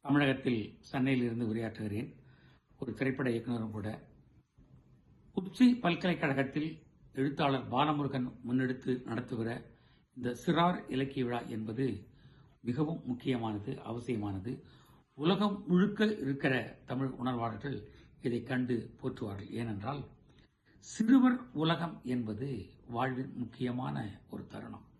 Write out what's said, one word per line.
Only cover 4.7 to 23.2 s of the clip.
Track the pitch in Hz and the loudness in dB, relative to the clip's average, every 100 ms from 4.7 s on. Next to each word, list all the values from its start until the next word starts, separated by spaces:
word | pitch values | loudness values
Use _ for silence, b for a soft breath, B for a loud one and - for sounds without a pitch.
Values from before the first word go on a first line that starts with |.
| - _ - _ - - | -20 _ -20 _ -20 -8
உப்சி | - 185 - 247 240 | -6 -6 6 6 6
பல்கலைக்கழகத்தில் | 175 165 185 160 156 135 139 151 156 - - - - | 2 2 0 2 2 2 0 -2 -4 -8 -18 -20 -10
எழுத்தாளர் | - 139 151 143 131 110 | -2 -2 2 2 2 0
பாலமுருகன் | 123 151 147 139 135 123 - 117 | 2 2 2 0 -2 -4 -6 0
முன்னெடுத்து | 127 127 127 - 127 | 0 2 -2 -2 -2
நடத்துகிற | - 113 - 117 113 120 - b b b b | -2 -4 -4 -4 -4 -6 -10 b b b b
இந்த | - 123 120 | -6 -4 -2
சிறார் | - 156 175 180 - | 2 4 4 2 -2
இலக்கிய | 127 135 135 | -2 -2 0
விழா | 120 120 | 0 -2
என்பது | - 110 110 113 - 98 - b b b b b | -4 -6 -4 -2 -2 -2 -12 b b b b b
மிகவும் | 117 123 151 165 | -4 0 0 -2
முக்கியமானது, | 123 123 - 123 113 104 117 - | -4 -4 0 0 0 -4 -6 -8
அவசியமானது. | 107 117 127 113 101 95 107 139 b b b b _ | -6 -6 -4 -2 -2 -4 -6 -8 b b b b _
உலகம் | - 156 196 208 202 160 | -2 2 4 2 0 4
முழுக்க | 180 208 208 | 6 6 4
இருக்கிற | 214 214 139 139 143 127 110 - | 2 2 -2 0 2 2 0 -12
தமிழ் | - 131 135 131 | -6 -2 -2 -2
உணர்வாளர்கள் | 123 120 117 110 143 - - B B - | -2 0 -2 -4 -6 -8 -10 B B -6
இதை | 131 117 | -2 -2
கண்டு | - 127 127 117 - - | -2 -2 0 -2 -2 -8
போற்றுவார்கள். | 131 - 110 98 95 | -8 -4 -6 -6 -8
ஏனென்றால், | 113 113 101 110 143 - - - b b _ _ b | -6 -4 -4 -4 -6 -10 -16 -20 b b _ _ b
சிறுவர் | - - 220 262 247 240 - | -16 0 8 10 10 4 -2
உலகம் | 147 160 165 165 - | 0 2 2 -2 -6
என்பது | 120 127 110 104 139 113 87 - - | -2 -2 -2 -4 -4 -6 -8 -16 -6
வாழ்வின் | 120 131 127 | -2 0 -2